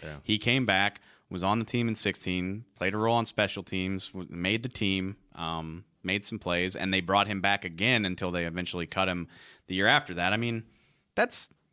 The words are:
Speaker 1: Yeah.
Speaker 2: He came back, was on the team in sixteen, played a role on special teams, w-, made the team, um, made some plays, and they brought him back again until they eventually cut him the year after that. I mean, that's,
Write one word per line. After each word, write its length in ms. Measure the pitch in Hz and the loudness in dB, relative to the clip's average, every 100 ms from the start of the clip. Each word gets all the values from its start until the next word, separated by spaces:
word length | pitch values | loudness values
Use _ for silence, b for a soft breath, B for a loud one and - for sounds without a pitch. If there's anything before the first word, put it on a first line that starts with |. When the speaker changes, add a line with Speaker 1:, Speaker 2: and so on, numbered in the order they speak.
Speaker 1:
Yeah. 140 | 78 71 | -12 -6
Speaker 2:
He 140 | - 110 | -2 0
came 300 | 120 131 110 | 2 2 4
back, 340 | 95 104 - b b b | 2 2 -2 b b b
was 120 | 90 | 0
on 180 | 95 113 | 2 2
the 40 | |
team 240 | 113 120 117 | 2 0 0
in 60 | |
sixteen, 720 | 104 101 - 92 90 92 104 - - | 0 0 -2 -2 -2 -2 -6 -10 -4
played 160 | 92 | -2
a 60 | 107 | 2
role 180 | 113 117 | 4 4
on 80 | |
special 380 | 110 - 101 101 | 2 0 0 -2
teams, 460 | - 95 92 95 - | -4 -2 -2 -2 -6
w-, 180 | 92 87 | -8 -10
made 340 | 87 92 113 | -4 0 0
the 40 | 123 | -2
team, 480 | - 101 95 95 - _ | -2 0 0 -2 -8 _
um, 500 | - 82 82 80 85 - _ | -10 -6 -6 -6 -10 -14 _
made 220 | 90 101 - | -2 -2 -2
some 120 | 110 | -4
plays, 380 | 90 87 92 - | 0 0 0 -2
and 160 | 95 | 0
they 80 | 95 | 0
brought 260 | 87 101 101 | 4 4 4
him 140 | 98 | 2
back 240 | 98 98 | 0 0
again 400 | 90 82 113 117 | -2 -2 2 2
until 260 | 95 90 90 | 0 -2 -2
they 140 | 87 | -2
eventually 400 | 85 87 87 90 | -2 -4 -4 -4
cut 240 | 82 98 95 | -4 0 0
him 180 | 90 82 b b b b | 0 -6 b b b b
the 80 | |
year 120 | 92 107 | 2 4
after 260 | 143 - | 4 2
that. 220 | 87 90 | -2 0
I 20 | 110 | 0
mean, 280 | 120 113 - _ _ _ _ | -2 -4 -8 _ _ _ _
that's, 340 | - 240 - - _ _ | -2 0 -2 -6 _ _